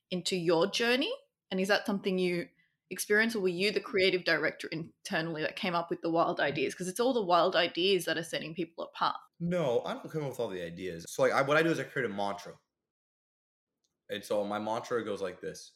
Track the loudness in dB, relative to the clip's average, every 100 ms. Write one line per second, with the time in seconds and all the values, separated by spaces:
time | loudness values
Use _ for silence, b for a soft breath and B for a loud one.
0 | _ -4 -2 0 2 4 4 2 2 2
1 | 0 -4 _ _ _ -2 2 0 0 -2
2 | 0 2 2 0 -4 _ _ _ _ -8
3 | 2 2 2 2 0 2 0 0 -2 2
4 | 4 4 2 2 0 -2 -8 -8 -8 -14
5 | -6 -4 -2 -4 -4 -2 -2 -2 -2 -4
6 | 0 2 2 2 0 0 -2 -2 -6 0
7 | 2 2 4 4 6 4 2 2 2 4
8 | 2 -2 -4 -6 -6 -6 -8 -8 -12 -2
9 | -2 -2 -10 _ -2 0 2 2 0 -6
10 | -6 -6 -6 -4 -4 -4 -6 -6 -8 -8
11 | -8 2 4 4 4 4 4 0 -2 -4
12 | -2 -2 -2 -4 -10 -18 _ _ _ _
13 | _ _ _ _ _ _ _ _ _ _
14 | -10 -10 -2 -2 0 -2 -2 -4 -2 -2
15 | -2 -4 -4 -6 -10 -12 -16